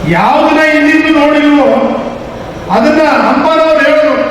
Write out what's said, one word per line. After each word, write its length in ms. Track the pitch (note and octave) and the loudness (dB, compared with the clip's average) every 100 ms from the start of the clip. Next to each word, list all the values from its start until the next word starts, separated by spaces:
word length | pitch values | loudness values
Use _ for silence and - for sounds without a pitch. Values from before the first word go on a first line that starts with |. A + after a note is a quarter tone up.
| D#3 E3+ | -2 0
ಯಾವುದನ್ನ 460 | - D4 D4+ D#4 D#4 | 0 0 0 0 0
ಹಿಂದಿಂದು 380 | D4+ D4 D#4+ D#4+ D#4 | 0 2 0 0 0
ನೋಡಿಲ್ವೋ 480 | D4 D4 D4 C#4+ C4 A#3+ A#3 - - - - - - - - G3+ | 2 2 2 2 2 0 -2 -4 -8 -10 -12 -12 -14 -12 -4 0
ಅದನ್ನ 260 | D4 D#4 D#4 C4 - | 2 2 2 0 0
ನಂಬಾರವ್ರು 540 | C4 - D#4+ D#4+ D#4 C#5+ | 0 0 0 2 2 2
ಹೇಳೋದು 280 | D5+ D5+ - - | 2 0 -2 -4